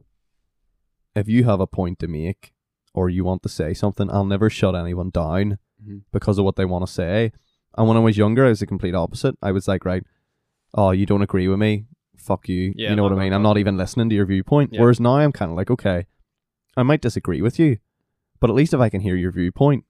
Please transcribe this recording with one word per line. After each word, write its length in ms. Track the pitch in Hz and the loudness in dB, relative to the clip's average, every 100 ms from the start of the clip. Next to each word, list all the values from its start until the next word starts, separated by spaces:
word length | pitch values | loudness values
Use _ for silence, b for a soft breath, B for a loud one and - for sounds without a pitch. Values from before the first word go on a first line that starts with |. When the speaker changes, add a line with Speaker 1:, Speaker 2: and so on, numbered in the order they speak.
| _ _ _ _ _ _ _ _ _ _ _ 104 | _ _ _ _ _ _ _ _ _ _ _ -6
Speaker 1:
if 120 | 101 | 0
you 160 | 117 | 2
have 160 | 120 98 | 2 2
a 80 | 95 | 0
point 320 | - 87 85 | -2 -4 -4
to 80 | 85 | -8
make 460 | 76 82 98 - _ _ _ _ | -6 -6 -8 -14 _ _ _ _
or 160 | - 90 | -4 -2
you 140 | 90 | 0
want 200 | 90 92 | -2 -2
to 60 | 101 | -6
say 240 | - 80 | -6 -6
something, 360 | - 107 - 101 | -2 -4 -2 -4
I'll 160 | 101 98 | -2 -2
never 240 | 98 107 | 0 0
shut 260 | - 101 90 | 0 -2 -2
anyone 340 | 85 87 90 | -6 -6 -4
down 480 | 90 80 90 104 101 _ _ | -4 -2 -2 -2 -4 _ _
Speaker 2:
Mm-hmm. 160 | 107 101 - | -20 -20 -8
Speaker 1:
because 260 | 101 - 101 | -6 0 0
of 80 | 95 | 0
what 120 | 90 | 0
they 80 | 92 | -2
wanna 200 | 90 90 | -2 -4
say. 460 | - 85 104 113 - _ _ _ - | -4 -4 0 -2 -4 _ _ _ 0
And 120 | 110 | 2
when 100 | 113 | 4
I 40 | |
was 140 | 113 107 | 4 4
younger, 300 | 104 117 131 | 2 4 4
I 40 | |
was 100 | 107 | 2
the 80 | 101 | -2
complete 260 | 95 92 | -6 -4
opposite. 420 | 90 85 - 135 - | -2 -4 -2 -4 -4
I 100 | 101 | -4
was 160 | 95 95 | -2 -2
like, 160 | 95 | -4
"Right, 200 | 92 92 - _ _ _ _ _ _ - | -2 -6 -8 _ _ _ _ _ _ 2
oh, 160 | 98 | 2
you 160 | 92 98 | 2 2
don't 160 | 101 | 2
agree 240 | 98 95 92 | 2 0 0
with 100 | 95 | 2
me? 280 | 107 104 110 _ _ _ | 2 0 -6 _ _ _
Fuck 320 | - 95 - | -6 -4 -4
you." 240 | 90 95 98 | -4 -4 -4
Speaker 2:
Yeah, 160 | 107 | -2
Speaker 1:
You 40 | 104 | 0
know 60 | |
what 120 | 101 | 2
I 20 | 95 | 0
Speaker 2:
no, 60 | |
Speaker 1:
mean? 80 | 95 | 0
Speaker 2:
no, 60 | 98 | 2
Speaker 1:
I'm 40 | |
Speaker 2:
no. 80 | 107 | 2
Speaker 1:
not 80 | 104 | 2
even 200 | 101 95 | 0 -2
listening 300 | 92 - 113 | -4 -2 0
to 60 | 104 | 0
your 120 | 95 | 0
viewpoint. 460 | 95 - 147 139 | -2 0 2 2
Speaker 2:
Yeah. 80 | 107 | 4
Speaker 1:
Whereas 180 | 120 120 | 4 4
now 160 | 120 139 | 2 2
I'm 160 | 147 | 2
kinda 240 | - 87 85 | 0 -6 -4
like, 160 | 98 | -2
"Okay, 340 | 123 101 90 87 _ _ _ _ _ _ - | -2 0 -2 -4 _ _ _ _ _ _ -2
I 60 | |
might 180 | 127 156 | 2 2
disagree 400 | 117 - - 76 | 0 -4 -4 -2
with 160 | 104 - | -2 2
you, 200 | 156 113 _ _ _ _ _ - | 0 0 _ _ _ _ _ -4
but 120 | 117 | 0
at 40 | 113 | 2
least 200 | 160 139 | 2 2
if 40 | |
I 100 | 110 | 0
can 120 | 95 | 0
hear 140 | 98 92 | -2 -2
your 160 | 90 | -2
viewpoint, 540 | 90 87 - 143 139 - | -2 -2 2 2 2 -4